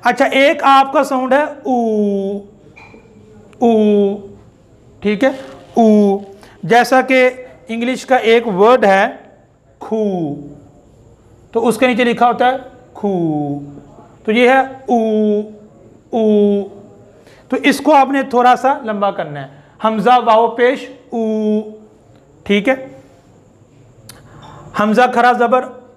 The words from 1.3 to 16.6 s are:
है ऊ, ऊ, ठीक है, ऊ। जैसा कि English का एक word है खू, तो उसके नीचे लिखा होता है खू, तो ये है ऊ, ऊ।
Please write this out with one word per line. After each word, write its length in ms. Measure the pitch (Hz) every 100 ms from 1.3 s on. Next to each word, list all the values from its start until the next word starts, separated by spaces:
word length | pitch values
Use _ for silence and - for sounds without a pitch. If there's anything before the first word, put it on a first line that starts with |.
है 240 | 262 302 294 -
ऊ, 720 | 247 233 214 208 196 196 202 202 - - - - - - - - - - -
ऊ, 560 | 240 220 214 208 202 202 - - - _ _ _ _ -
ठीक 200 | 202 208
है, 160 | 262 269 - - - -
ऊ। 420 | 226 214 208 196 202 - - - 170
जैसा 360 | 233 240 262 262
कि 160 | 262 254 254 - - -
English 300 | 226 240 254
का 140 | - 262
एक 300 | 220 233 233
word 380 | 180 208 247 208
है 340 | 190 220 - - - _ _ _ _
खू, 520 | - 220 208 190 156 143 143 - - - _ _ - _ _ _ _
तो 60 | 226
उसके 280 | 233 214 254
नीचे 160 | 233
लिखा 240 | 240 240 247
होता 200 | 233 247
है 120 | 269 262 - - -
खू, 140 | 202 190 165 151 143 143 143 - - - - - -
तो 60 |
ये 180 | 220 247
है 320 | 269 254 - -
ऊ, 500 | 240 220 214 214 208 214 - - - - - _
ऊ। 500 | 240 220 208 208 202